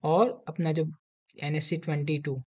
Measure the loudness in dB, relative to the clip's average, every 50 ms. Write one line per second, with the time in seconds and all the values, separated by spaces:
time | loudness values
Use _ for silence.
0 | 2 4 6 6 6 4 2 -6 -10 -10 -4 0 0 0 2 0 0 -2 -4 _
1 | _ _ _ _ _ _ _ -10 -4 -2 -2 -2 -2 -2 -4 -4 -2 -2 -2 -2
2 | 0 0 -2 -2 -2 -4 -6 -6 -8 _